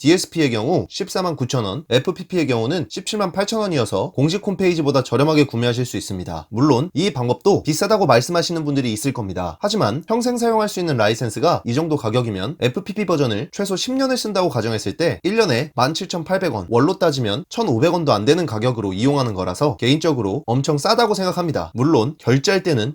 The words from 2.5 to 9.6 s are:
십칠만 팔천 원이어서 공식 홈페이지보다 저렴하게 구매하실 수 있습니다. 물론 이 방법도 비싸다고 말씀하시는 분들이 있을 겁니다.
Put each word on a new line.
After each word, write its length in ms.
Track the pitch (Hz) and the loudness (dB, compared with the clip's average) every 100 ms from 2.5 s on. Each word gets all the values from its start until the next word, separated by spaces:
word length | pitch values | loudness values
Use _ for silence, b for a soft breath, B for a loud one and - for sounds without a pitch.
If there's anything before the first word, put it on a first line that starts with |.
| 117 113 180 131 | 0 0 -2 -4
십칠만 420 | - - 214 190 | -8 -6 -4 -4
팔천 280 | 185 202 226 | -2 -2 -2
원이어서 520 | 208 151 110 95 92 | -2 0 0 -2 -2
공식 340 | - 151 202 208 | 0 0 0 -4
홈페이지보다 560 | 185 190 170 143 139 | 0 0 2 2 2
저렴하게 460 | - 120 147 151 139 | 2 2 4 4 2
구매하실 360 | 117 120 117 123 | 2 0 0 -2
수 100 | 101 | -6
있습니다. 500 | - 95 90 82 - | -6 -8 -6 -10 -8
물론 400 | 107 202 113 175 | 0 4 4 2
이 180 | 131 196 | -2 -2
방법도 520 | 127 123 123 196 175 | -2 -2 0 2 2
비싸다고 420 | - 151 202 214 202 | 0 -2 2 2 6
말씀하시는 580 | - - 175 165 165 147 | 4 4 -2 -2 -2 -2
분들이 280 | 139 123 | -2 -2
있을 200 | 107 139 | -2 -4
겁니다. 440 | 135 98 92 87 80 | -4 -6 -6 -6 -4